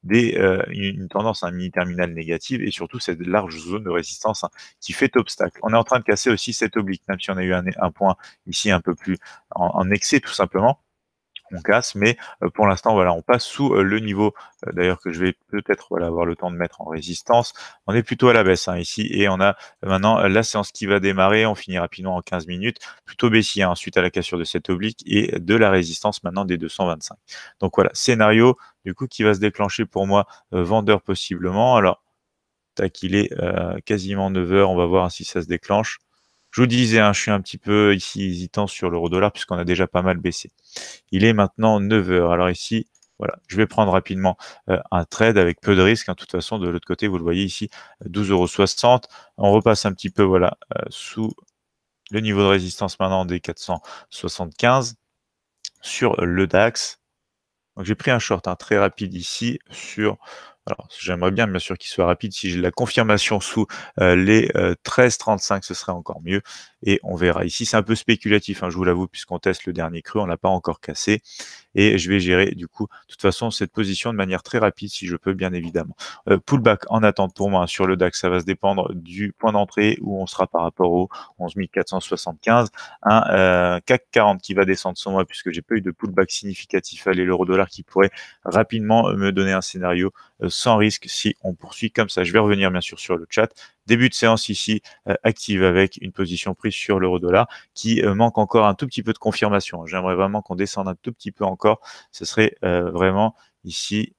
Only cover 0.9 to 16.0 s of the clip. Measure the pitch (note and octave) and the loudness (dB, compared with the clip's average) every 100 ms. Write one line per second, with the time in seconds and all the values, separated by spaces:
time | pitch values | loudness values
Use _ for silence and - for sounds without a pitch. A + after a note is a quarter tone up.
0.9 | G2 F#2 G2+ A2 G#2 F2 F2+ F2+ F2+ F2+ | -6 -6 -4 -2 -4 -6 -6 -6 -4 -4
1.9 | F2 F2 E2 D#2+ E2 - B2+ G2+ - F2 | -4 -4 -6 -6 -6 -6 -6 -6 -6 -10
2.9 | B2 - E2+ F2 G2+ E2+ D#2+ E2 G2+ G2+ | -8 -8 -6 0 -2 -2 -10 -8 -8 -4
3.9 | F2 E2 - G#2+ G#2+ - - - _ - | -4 -4 -6 -6 -4 -8 -12 -20 _ -12
4.9 | - C3+ B2 - - F2 - A2 A2+ A2+ | -2 0 0 -2 -4 -4 -4 0 0 2
5.9 | B2+ A2 G#2 C3 G#2+ - A2+ G#2+ A2+ G2 | 0 2 0 2 0 -2 -4 -2 -2 -4
6.9 | F#2+ - F#2+ - F#2 F#2 F#2 F2+ F#2 F2+ | -6 -6 -8 -6 -4 -2 -2 -2 -2 -4
7.9 | - G2 F2+ - _ - F2 G#2+ F#2 F2 | 0 0 0 -8 _ -10 -4 0 0 0
8.9 | E2+ - F#2 - - _ - F2 - F#2+ | -4 -4 -6 -8 -20 _ -4 -2 0 0
9.9 | G2+ - - - - F#2 F#2+ A2+ C#3 _ | 0 2 0 0 -4 -2 2 2 0 _
10.9 | _ _ _ _ - _ F2+ D#2 A2 - | _ _ _ _ -20 _ -8 0 0 0
11.9 | G2+ G#2 A#2 - - F#2 - G#2 F#2 A#2 | 0 0 0 -8 -6 -6 2 2 2 2
12.9 | G#2+ F2+ E2+ - B2 - - C#3 G2+ G2 | 4 2 0 0 0 0 -2 2 4 2
13.9 | G#2 A2 G2 G#2+ - - _ - F2 F2+ | 0 -2 0 0 -2 -20 _ -10 -2 -2
14.9 | F2 F#2 E2 F#2 - _ G#2 G2+ G2 - | -2 -6 -2 -2 -2 _ -8 -2 -4 -2
15.9 | F2 | -4